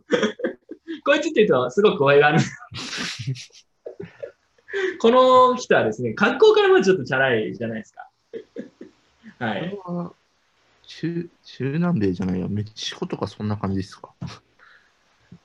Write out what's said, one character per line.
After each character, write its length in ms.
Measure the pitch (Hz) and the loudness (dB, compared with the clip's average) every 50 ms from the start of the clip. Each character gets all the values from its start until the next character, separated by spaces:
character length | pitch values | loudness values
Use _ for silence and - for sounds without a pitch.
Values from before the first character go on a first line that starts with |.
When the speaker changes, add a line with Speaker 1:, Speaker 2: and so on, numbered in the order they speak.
| - - 311 - 214 214 - - - | -6 -4 -2 0 0 -2 -4 -6 -8
Speaker 1:
<laughs> 560 | - - - _ _ - - _ 330 320 269 - | -8 -8 -10 _ _ -20 -20 _ -14 -14 -6 -2
こ 120 | 277 285 | 0 0
い 40 | 311 | 0
つ 100 | 311 330 | 0 0
っ 40 | - | 2
て 120 | 247 214 | 2 2
言 0 | |
う 20 | 185 | 4
と 240 | 151 127 123 123 | 4 2 0 0
す 100 | - - | 0 2
ご 120 | 202 208 185 | 2 2 2
く 40 | - | 2
声 220 | 139 139 143 143 | 2 4 6 6
が 80 | 147 151 | 6 6
あ 60 | 156 | 4
る。 60 | 165 | 2
<laughs> 60 | - - - - - - - - - - - - - - - - 107 131 127 123 - - _ - _ _ _ _ _ - - - - - - - - - - _ _ _ _ _ _ - - 392 381 - - - | 0 0 -4 -12 -18 -18 -16 -14 -12 -10 -10 -8 -8 -8 -10 -10 -8 -8 -10 -10 -12 -16 _ -20 _ _ _ _ _ -18 -16 -16 -16 -18 -18 -18 -18 -18 -18 _ _ _ _ _ _ -10 -6 -4 -4 -4 -4 0
こ 100 | - 226 | 2 4
の 460 | 247 254 254 254 254 254 254 247 247 | 6 6 6 6 6 6 6 4 4
人 180 | - - - 190 | 0 -2 0 2
は 80 | 135 117 | 2 2
で 100 | 110 - | 0 -2
す 100 | - 123 | -4 -6
ね、 100 | 117 110 | -6 -2
格 360 | - 208 240 262 - 440 427 | 0 0 0 2 6 6 6
好 40 | 427 | 6
か 80 | 427 | 6
ら 80 | 415 381 | 6 6
ま 120 | 381 370 | 4 4
ず 100 | 196 190 | 4 4
ち 0 | |
ょ 40 | 185 | 2
っ 20 | 143 | 2
と 80 | 123 | 0
チ 80 | 120 139 | -2 0
ャ 40 | 131 | 0
ラ 180 | 135 131 120 | 2 2 2
い 200 | 110 107 - 95 | 0 -2 -4 -6
じ 80 | 98 117 | -8 -8
ゃ 40 | 113 | -8
な 80 | 113 | -8
い 40 | 110 | -8
で 60 | 110 | -12
す 80 | - _ | -14 _
か。 140 | - - - _ _ _ _ - - - _ _ - - - _ _ - - _ _ _ _ _ _ _ 220 - _ | -20 -20 -20 _ _ _ _ -18 -18 -18 _ _ -16 -16 -16 _ _ -20 -20 _ _ _ _ _ _ _ -20 -14 _
は 180 | 247 226 208 190 | -8 -6 -6 -6
い。 220 | 165 180 202 202 185 | -6 -8 -10 -12 -12
Speaker 2:
こ 80 | 175 | -10
れ 60 | 175 175 | -10 -10
は 160 | 175 - - _ _ _ _ _ _ _ _ _ _ _ _ _ _ | -10 -10 -14 _ _ _ _ _ _ _ _ _ _ _ _ _ _
中-、 440 | - - - - 156 170 170 170 170 _ _ _ | -20 -14 -10 -8 -8 -6 -8 -8 -10 _ _ _
中 280 | - - - 127 135 | -20 -12 -8 -6 -4
南 280 | 139 165 175 175 165 117 | -2 -2 0 0 0 0
米 120 | 98 98 | 0 0
じ 100 | 90 92 | -2 -2
ゃ 40 | 95 | -4
な 100 | 92 92 | -4 -4
い 40 | 92 | -4
よ。 100 | 90 95 | -4 -4
メ 140 | 101 104 101 | -4 -6 -6
キ 80 | 104 - | -8 -10
シ 180 | - - - - | -12 -12 -12 -10
コ 120 | - 185 | -10 -10
と 120 | - - - | -10 -8 -8
か 100 | - 104 | -8 -8
そ 160 | - - 104 | -8 -8 -6
ん 40 | 107 | -6
な 100 | 107 104 | -6 -6
感 140 | - 98 | -6 -6
じ 60 | 98 98 | -6 -6
で 60 | 95 | -6
す 160 | - - - | -8 -14 -20
か？ 120 | - - _ _ - - - - _ _ _ _ _ - - _ _ _ _ _ _ _ _ _ _ _ - - _ | -20 -20 _ _ -14 -14 -14 -16 _ _ _ _ _ -20 -20 _ _ _ _ _ _ _ _ _ _ _ -20 -20 _